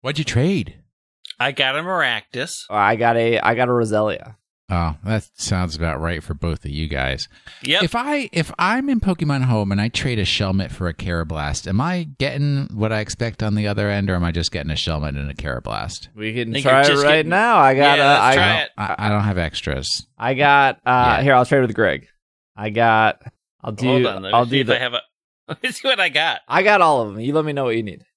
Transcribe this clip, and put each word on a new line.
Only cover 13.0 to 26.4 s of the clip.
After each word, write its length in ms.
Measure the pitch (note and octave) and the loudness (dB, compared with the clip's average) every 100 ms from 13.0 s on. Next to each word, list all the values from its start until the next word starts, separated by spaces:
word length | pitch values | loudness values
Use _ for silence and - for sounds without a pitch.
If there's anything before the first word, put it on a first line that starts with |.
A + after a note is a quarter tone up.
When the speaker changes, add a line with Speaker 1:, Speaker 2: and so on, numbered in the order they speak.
| G#2+ - A#2 - | -6 -6 -6 -4
Speaker 1:
on 100 | G#2+ | -2
the 140 | G#2 G#2 | -2 -2
other 200 | G#2 G#2 | -2 -2
end, 220 | G2+ G2 | -2 -2
or 60 | F2+ | 0
am 80 | |
I 80 | E2+ | -2
just 180 | E2 E2 | -2 -4
getting 220 | F2 D2 | -6 -6
a 20 | |
Shelmet 360 | D2+ - D#2 D2 | -4 -4 -4 -4
and 200 | C#2 C#2+ | -6 -8
a 40 | |
Karrablast? 720 | C2+ D#2 A#1+ - G#1+ - - - G#2+ | -8 -8 -8 -8 -8 -8 -12 -18 -10
Speaker 3:
We 180 | A2 | -8
can 180 | A#2 A2+ | -6 -4
Speaker 2:
Think 120 | B2 | 0
Speaker 3:
try 80 | C3 | 4
Speaker 2:
you're 80 | C3+ | 6
Speaker 3:
it 60 | C#3+ | 6
Speaker 2:
just 100 | C#3+ | 4
Speaker 3:
right 60 | D3 D#3 | 4 2
Speaker 2:
getting 120 | D#3 | 2
Speaker 3:
now. 280 | F#3 A#3 G3 | 0 4 6
I 160 | D#3+ | 6
got 240 | C3 C#3+ D3 | 6 4 6
Speaker 2:
Yeah, 60 | C#3 | 4
Speaker 3:
a, 20 | |
Speaker 2:
let's 140 | C#3 | 4
Speaker 3:
I, 120 | A#2 | 4
Speaker 2:
try 220 | C3+ F3+ E3+ | 4 4 0
it. 80 | C#3+ - | -4 -6
Speaker 1:
I, 180 | G#2 - | -6 -4
I 100 | G#2+ | 0
don't 140 | G#2 | 0
have 160 | G2+ F2+ | 0 0
extras. 680 | D#2+ - - C2+ C2 - - _ | -4 -6 -6 -6 -4 -8 -8 _
Speaker 3:
I 160 | A#2 | -4
got, 440 | C3 C#3+ C#3+ C3+ - | 2 4 6 4 0
uh, 300 | B2+ B2+ B2 G#2+ | 0 4 4 4
Speaker 1:
Yeah. 40 | |
Speaker 3:
here, 120 | C#3 | 4
I'll 120 | B2+ B2 | 4 6
trade 140 | C#3+ | 2
with 120 | B2 | 2
Greg. 340 | A2 G2+ C#2 - _ _ _ _ - | 2 0 0 -8 _ _ _ _ -10
I 140 | G#2+ | -4
got, 520 | G#2+ A#2 A2 G#2+ - - _ _ _ | 2 4 6 4 0 -16 _ _ _
I'll 80 | - | -12
do, 160 | G#2+ B2+ | -4 2
Speaker 2:
Hold 200 | C3 A#2+ | 2 2
on, 160 | F#2+ | -2
let 80 | F#2+ | 0
me 40 | A#2 | 0
Speaker 3:
I'll 80 | B2 | 2
Speaker 2:
see 40 | |
Speaker 3:
do 100 | C#3 | 0
Speaker 2:
if 40 | A#2+ | 0
Speaker 3:
the 100 | B2 | 0
Speaker 2:
I 20 | |
have 140 | B2 | -2
a, 80 | A#2+ - _ | -6 -8 _
<laughs> 240 | _ _ - | _ _ -16
let 140 | - | -10
me 80 | B3+ | -8
see 160 | - C4+ | -4 -2
what 140 | A3+ | 0
I 80 | F3+ | 0
got. 320 | D3 E3 A2+ | 0 -2 -4